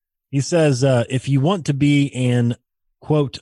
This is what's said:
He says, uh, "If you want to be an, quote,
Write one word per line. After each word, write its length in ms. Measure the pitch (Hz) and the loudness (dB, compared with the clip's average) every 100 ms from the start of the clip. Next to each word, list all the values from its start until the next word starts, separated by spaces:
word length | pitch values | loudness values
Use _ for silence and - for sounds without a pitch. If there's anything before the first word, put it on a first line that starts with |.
| _ _ _ | _ _ _
He 100 | 139 | -4
says, 420 | - 170 151 123 | -2 2 2 2
uh, 220 | 135 123 - | 2 2 0
"If 200 | 131 135 | -4 -2
you 120 | 139 | 0
want 260 | 156 202 147 | 0 -2 -4
to 80 | |
be 380 | 139 143 143 143 | 0 2 2 0
an, 420 | 127 127 123 120 - _ _ _ _ | -2 0 0 0 -4 _ _ _ _
quote, 380 | - 151 135 - | -2 -2 -2 -6